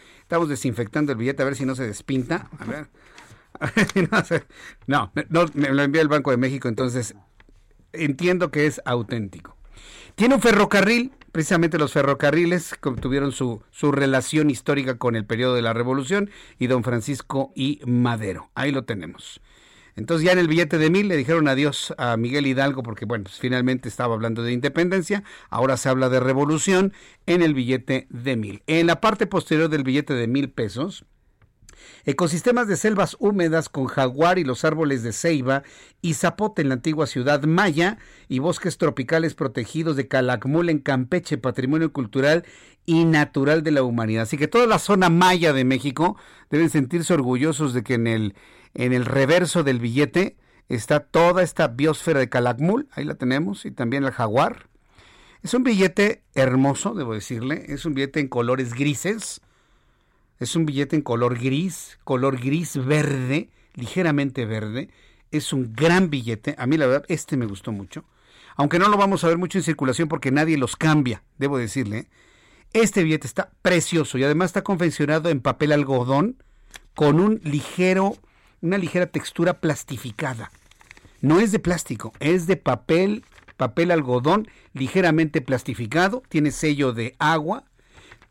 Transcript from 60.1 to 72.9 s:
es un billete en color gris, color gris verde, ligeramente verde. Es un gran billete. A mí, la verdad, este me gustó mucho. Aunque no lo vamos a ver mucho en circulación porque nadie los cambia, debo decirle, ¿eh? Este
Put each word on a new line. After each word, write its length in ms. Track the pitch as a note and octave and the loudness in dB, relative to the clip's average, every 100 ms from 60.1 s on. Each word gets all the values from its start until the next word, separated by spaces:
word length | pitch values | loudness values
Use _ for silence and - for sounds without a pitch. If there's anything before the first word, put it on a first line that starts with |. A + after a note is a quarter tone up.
| _ _ - | _ _ -10
es 160 | B2+ E3+ | -4 -2
un 100 | D#3 | 0
billete 300 | C3+ C#3+ D#3+ | -2 -2 -2
en 60 | |
color 360 | - A#2 A#2+ B2 | 0 0 0 0
gris, 600 | C3 C3+ F#3 - - - | -2 -2 -2 -6 -14 -14
color 340 | - C3 C3+ C3 | -4 0 0 0
gris 360 | C3 D3+ E3 C#3+ | 0 -2 -2 -4
verde, 640 | C3 D3+ D3 C3+ B2+ C#3 - _ _ | 0 0 0 -2 -2 -2 -4 _ _
ligeramente 680 | - A#2 - E3+ C#3+ C#3 B2+ A2+ | -12 -8 -2 0 0 -2 -4 -4
verde. 440 | A2 G#2+ A2+ D3 _ _ _ _ | -4 -6 -8 -10 _ _ _ _
Es 220 | D3+ - | -6 -4
un 200 | C#3 B2 | -4 -4
gran 360 | A2 D#3+ F3 F#3 | 0 2 4 2
billete. 440 | C#3+ A#2 A2+ - D3 | -2 -4 -6 -6 -4
A 80 | B2+ | -2
mí, 100 | D#3 | 2
la 100 | C3+ | 2
verdad, 180 | C3+ - | 0 -2
este 280 | - - C#3 | -6 -4 -4
me 100 | A#2 | -4
gustó 260 | G2+ - | -6 -8
mucho. 320 | G#2 F#2+ - - _ _ - - - | -10 -10 -14 -18 _ _ -20 -10 -2
Aunque 220 | C#3+ E3+ | 0 4
no 100 | G3+ | 4
lo 80 | G#3 | 4
vamos 280 | G3 F#3+ | 2 2
a 40 | E3 | 2
ver 100 | E3+ | 2
mucho 200 | F3+ F#3+ | 0 -2
en 60 | |
circulación 440 | D3+ D#3 C3+ B2 E3 | -2 0 0 0 -2
porque 220 | D3+ C3 | -2 0
nadie 260 | C3+ D#3 D#3 | 0 2 2
los 180 | B2 - | 0 0
cambia, 460 | D#3+ D3+ B2+ G#2+ _ - | 2 4 2 -4 _ -6
debo 200 | C3+ C#3+ | -2 -2
decirle, 400 | A2+ C3+ A2 G#2+ | -4 -4 -4 -6
¿eh? 100 | - _ _ _ _ _ _ | -10 _ _ _ _ _ _
Este 320 | A3 A3+ | 2 2